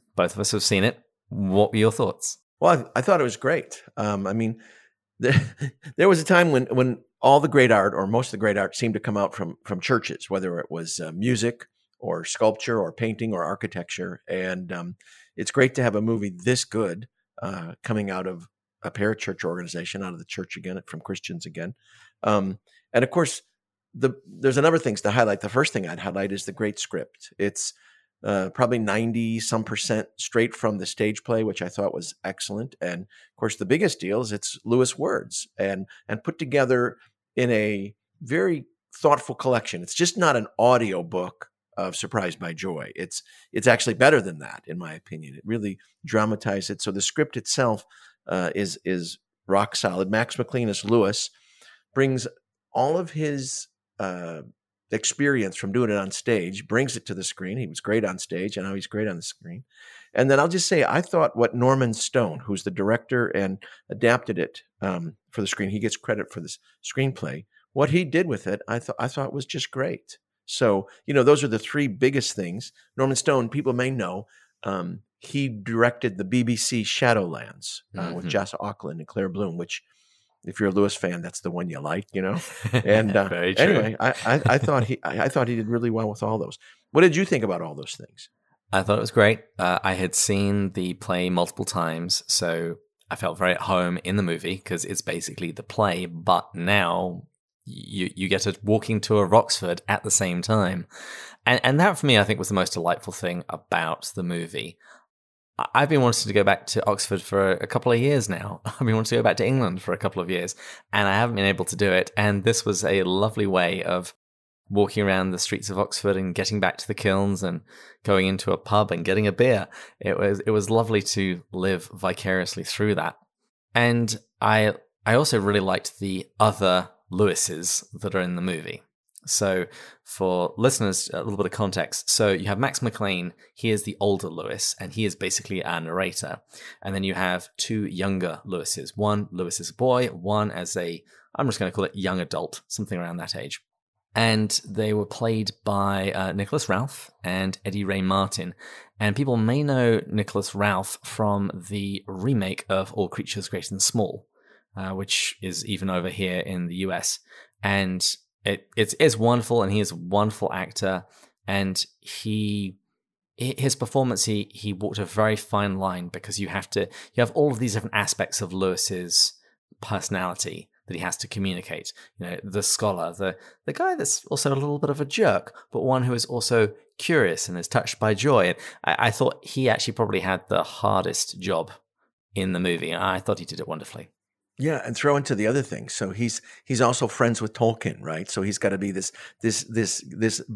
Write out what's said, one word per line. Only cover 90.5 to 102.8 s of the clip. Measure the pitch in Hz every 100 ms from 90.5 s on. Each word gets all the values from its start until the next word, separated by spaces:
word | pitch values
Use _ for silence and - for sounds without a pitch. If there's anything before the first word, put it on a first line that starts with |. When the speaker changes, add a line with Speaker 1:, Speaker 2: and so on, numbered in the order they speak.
| 101 98
Speaker 1:
the | 95 90 90
play | - 90 90
multiple | 90 87 - -
times, | 92 82 80 87 - -
so | - 87 82 85 85 _ _ -
I | 82
felt | 90 80
very | 92
at | 90
home | - 95 90 87
in | - 101
the |
movie | 92 82 85 92
'cause | - 87 -
it's | 98
basically | - 85 - 73 87
the | -
play, | - - 104 87 90
but | 85 87 87 - 87
now | 87 101 87 87 92 87 - _ _ _ -
you, | - - 101 92 -
you | 95
get | 92
to | 101 90
walk | 101 107 -
into | 110 - 107
a | 95
Roxford | 107 - - 92 87 -
at | 104
the | 107
same | - 95 87
time. | 87 110 92 90 87 - - - - - -
And, | 123
and | 127 143
that | 190 175
for | 143
me, | 113
I |
think, | 101 107
was | 107
the | 101
most | 90
delightful | -